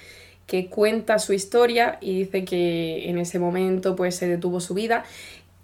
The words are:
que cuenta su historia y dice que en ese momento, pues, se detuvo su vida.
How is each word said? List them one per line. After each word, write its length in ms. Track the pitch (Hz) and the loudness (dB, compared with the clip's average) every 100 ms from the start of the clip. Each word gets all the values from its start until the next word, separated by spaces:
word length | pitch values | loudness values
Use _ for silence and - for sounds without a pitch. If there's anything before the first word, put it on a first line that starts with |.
| - - - - - | -20 -20 -20 -20 -4
que 220 | 185 180 | -4 -2
cuenta 500 | - 214 226 220 214 | 2 2 2 0 0
su 160 | - | 0
historia 640 | 196 - 240 240 233 233 - | -2 2 4 4 4 2 0
y 200 | - 190 | -4 -2
dice 240 | 190 190 | 0 -2
que 640 | 185 180 175 170 165 160 175 | -2 0 2 0 -2 -4 -4
en 80 | 175 | -2
ese 200 | 175 180 | -2 -2
momento, 580 | 175 180 185 185 190 185 | 0 0 0 2 0 0
pues, 180 | 180 180 | 0 0
se 100 | 180 | 0
detuvo 320 | 175 175 180 | 0 0 -2
su 120 | 175 | -2
vida. 320 | 185 220 226 - - - - - _ | -2 0 0 -2 -14 -18 -20 -20 _